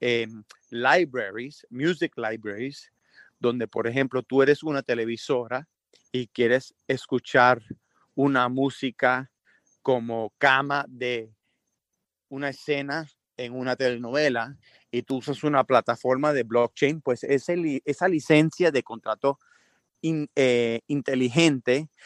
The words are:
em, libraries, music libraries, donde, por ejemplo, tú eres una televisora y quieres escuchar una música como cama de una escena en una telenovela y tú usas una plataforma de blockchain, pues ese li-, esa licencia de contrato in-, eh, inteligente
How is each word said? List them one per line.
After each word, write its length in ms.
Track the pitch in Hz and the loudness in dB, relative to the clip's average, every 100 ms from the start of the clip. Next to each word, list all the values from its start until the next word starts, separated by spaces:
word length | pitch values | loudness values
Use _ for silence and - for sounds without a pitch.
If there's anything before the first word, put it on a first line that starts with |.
em, 420 | 123 117 110 110 107 - - | -2 -2 -4 -12 -20 -20 -12
libraries, 960 | 117 127 170 156 123 101 107 131 - - | -2 2 2 0 -4 -8 -10 -14 -16 -16
music 460 | 123 156 170 170 - | -4 -4 -2 -4 -4
libraries, 720 | 110 113 107 101 135 143 - _ _ _ - - | -6 -6 -8 -8 -10 -12 -20 _ _ _ -20 -4
donde, 300 | 120 120 110 | -2 -2 -4
por 180 | 110 113 | -4 -2
ejemplo, 360 | 127 135 127 | -2 -2 -4
tú 200 | 117 131 | 0 4
eres 200 | 135 143 | 4 4
una 200 | 156 139 | 0 -4
televisora 840 | 127 117 113 117 - 131 113 127 160 _ _ _ _ | -2 -2 -2 -6 -2 -4 -2 -8 -8 _ _ _ _
y 160 | 127 120 | -8 -6
quieres 460 | - 117 127 - _ - | 0 2 2 0 _ -4
escuchar 760 | 131 - 127 - 135 123 123 - - _ _ _ | -4 -2 -6 2 6 6 4 -2 -20 _ _ _
una 340 | - 143 131 123 | -2 2 2 0
música 800 | 131 139 - 131 - 127 127 135 _ _ _ _ _ | 0 -2 -2 -8 0 0 0 -4 _ _ _ _ _
como 500 | - 127 117 117 110 - | -2 -2 -2 -6 -6 0
cama 480 | 139 131 143 143 143 | 2 2 0 -4 -6
de 420 | 127 123 120 110 107 _ _ _ _ _ _ _ _ - | -8 -6 -6 -8 _ _ _ _ _ _ _ _ _ -16
una 180 | 139 143 | -8 -8
escena 580 | 131 - 143 139 151 156 _ _ - | -6 -4 -4 -2 -6 -8 _ _ -12
en 160 | 123 | -10
una 240 | 127 127 127 | -6 -4 0
telenovela 800 | 131 120 117 139 151 117 117 143 _ _ - | 0 -2 -4 0 0 0 -4 -10 _ _ -8
y 120 | 120 | -6
tú 160 | 120 135 | -4 -6
usas 260 | 147 139 | -4 -4
una 200 | 151 143 | 0 2
plataforma 680 | - 123 - 120 127 131 151 | 4 2 2 -2 0 0 0
de 120 | 143 | 0
blockchain, 580 | 113 117 120 - 143 160 | 0 0 0 0 -2 0
pues 200 | - 120 | -4 -4
ese 340 | 123 139 - 175 | 0 -2 0 -2
li-, 240 | 160 135 | -2 -4
esa 240 | - 143 185 | -4 -2 0
licencia 640 | 160 - 151 160 - 175 | 0 4 4 4 2 2
de 120 | 139 | 2
contrato 560 | - 113 110 110 139 139 _ _ _ _ _ _ | -2 -8 -6 -2 -2 -2 _ _ _ _ _ _
in-, 300 | 165 160 147 | -4 -4 -4
eh, 460 | - 131 120 117 117 - | 0 2 2 0 -2 -4
inteligente 1040 | 143 127 131 127 127 170 135 123 131 156 _ | -4 -2 0 2 4 4 4 0 0 -2 _